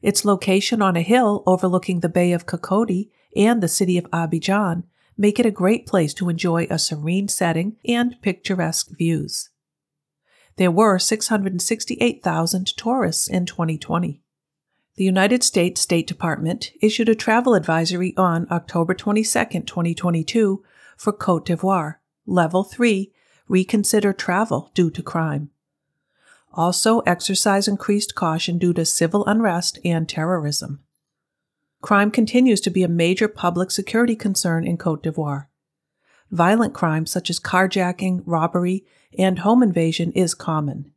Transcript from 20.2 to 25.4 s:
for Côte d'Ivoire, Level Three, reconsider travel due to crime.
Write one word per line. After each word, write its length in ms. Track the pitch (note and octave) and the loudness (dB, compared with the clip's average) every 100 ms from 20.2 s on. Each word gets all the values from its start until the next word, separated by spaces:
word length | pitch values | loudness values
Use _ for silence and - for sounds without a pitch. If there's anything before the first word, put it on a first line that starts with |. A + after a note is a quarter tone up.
| D#3+ A#3 G#3 F#3+ _ _ - _ | 0 0 0 0 _ _ -20 _
for 160 | - | -6
Côte 320 | G#3 - E3+ - | -4 0 0 0
d'Ivoire, 520 | E3+ F#3 F#3+ D3+ - _ _ - | -2 2 0 -2 -8 _ _ -2
Level 380 | F3+ D#3+ F3+ | 0 2 2
Three, 500 | G3+ - A#3+ G3+ G3 _ _ _ _ | -2 0 2 2 -2 _ _ _ _
reconsider 680 | F#3 F#3 G#3+ G3+ G#3+ G3+ | 0 2 0 2 2 2
travel 580 | F#3+ - F3+ A3 C3 - | -2 -2 -2 0 -2 -4
due 160 | - F3 | 0 0
to 140 | D#3+ | 0
crime. 480 | E3+ E3+ D#3+ D3 | -6 -4 -2 -4